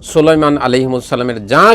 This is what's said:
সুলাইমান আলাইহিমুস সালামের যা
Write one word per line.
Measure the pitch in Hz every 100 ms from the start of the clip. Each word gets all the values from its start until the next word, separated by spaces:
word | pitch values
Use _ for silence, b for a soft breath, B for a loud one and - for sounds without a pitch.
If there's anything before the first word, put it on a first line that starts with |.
সুলাইমান | - 165 156 160 147 143
আলাইহিমুস | 127 127 131 127 -
সালামের | 127 123 113 101
যা | 139 202